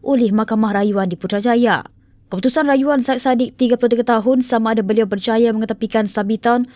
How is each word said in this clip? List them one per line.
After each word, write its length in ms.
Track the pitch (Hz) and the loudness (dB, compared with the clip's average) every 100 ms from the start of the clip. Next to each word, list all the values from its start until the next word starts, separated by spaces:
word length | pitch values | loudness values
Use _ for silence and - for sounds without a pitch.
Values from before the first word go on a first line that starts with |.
oleh 320 | - 277 233 | 0 0 2
Mahkamah 400 | 214 220 220 214 | 0 0 0 0
Rayuan 320 | 202 208 202 190 | 0 0 0 -2
di 100 | 170 | -4
Putrajaya. 640 | 185 202 226 233 240 165 - _ _ _ _ | -6 -2 0 2 2 0 -4 _ _ _ _
Keputusan 400 | 190 254 277 294 | -4 -2 0 2
rayuan 380 | 269 277 285 247 | 2 2 0 0
Said 160 | 254 | -2
Sadiq, 320 | 262 254 247 - | 0 0 -2 0
tiga 240 | 247 240 | 0 2
puluh 140 | 240 | 2
tiga 260 | 233 233 226 | 0 2 0
tahun, 240 | 208 262 | 2 0
sama 320 | 247 233 220 226 | 0 -2 0 -2
ada 80 | |
beliau 240 | 196 214 214 | 0 0 0
berjaya 460 | 202 208 226 233 220 | -2 -2 2 2 0
mengetepikan 540 | 220 220 220 220 214 | -4 -4 -2 -2 -2
sabitan 580 | 214 202 220 233 240 247 | -4 -2 -2 0 0 -2